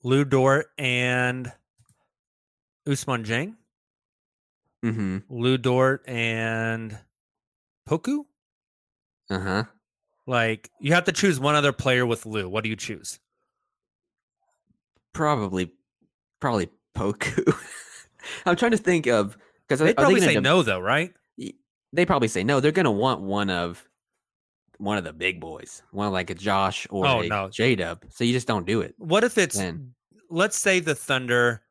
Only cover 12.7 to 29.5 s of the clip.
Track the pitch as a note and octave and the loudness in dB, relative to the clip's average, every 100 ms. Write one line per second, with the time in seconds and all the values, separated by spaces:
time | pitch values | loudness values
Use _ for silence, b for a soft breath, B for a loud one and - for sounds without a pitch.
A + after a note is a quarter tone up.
12.7 | A2 - G2 - - _ _ _ _ _ | -8 -8 -10 -12 -16 _ _ _ _ _
13.7 | _ _ _ _ _ _ _ _ _ _ | _ _ _ _ _ _ _ _ _ _
14.7 | _ _ _ _ - D3+ C#3+ G2+ F#2 F2 | _ _ _ _ -2 0 0 0 -2 -4
15.7 | _ _ _ _ _ _ _ C#3 A2 E2 | _ _ _ _ _ _ _ -2 0 -2
16.7 | _ _ - G2 G#2 - - - - B | _ _ -4 -4 -4 -4 0 0 -2 B
17.7 | B B B B _ - - - F3 A#3+ | B B B B _ -16 -6 -2 2 2
18.7 | A3 F3+ F3 C3+ A2+ G2+ - b b _ | 2 2 2 4 2 2 -6 b b _
19.7 | C3+ D#3+ A3+ G3+ F#3+ E3+ G#2 A2+ F3+ A#2 | 2 4 6 6 6 4 4 4 4 2
20.7 | F#2 F#2 C#3 F3 _ _ - B2 - _ | 0 0 0 -2 _ _ -14 -14 -14 _
21.7 | _ _ D#3+ F3 D#3 A2+ F#2+ G#2+ C#3 C#3+ | _ _ 0 4 4 2 2 2 4 4
22.7 | E3 D#3 G2+ B2+ G2 F#2+ G2+ G2+ F2 F2 | 4 2 2 0 0 -2 -2 0 -2 -4
23.7 | E2+ _ _ _ _ _ _ _ _ _ | -8 _ _ _ _ _ _ _ _ _
24.7 | _ G2+ G#2 E2 D#2 F2+ F2 E2 D#2 - | _ -4 -4 -4 -4 -4 -4 -10 -14 -16
25.7 | - _ G2 G#2 F#2 F2 F2 G2+ G2 F#2+ | -20 _ -4 -2 -2 -4 -6 0 2 0
26.7 | - - G2+ C#3 A#2+ E2+ G#2 F#2+ - A#2+ | -2 -6 -2 0 0 0 -4 -4 -2 0
27.7 | G#2+ E2+ E2+ - - A#2+ B2 A#2+ A2 E2+ | 0 -2 -8 -16 -4 0 0 0 -4 0
28.7 | A2 - - E3 F#3+ A#3 A3 F3 | -2 -4 -10 0 0 2 0 0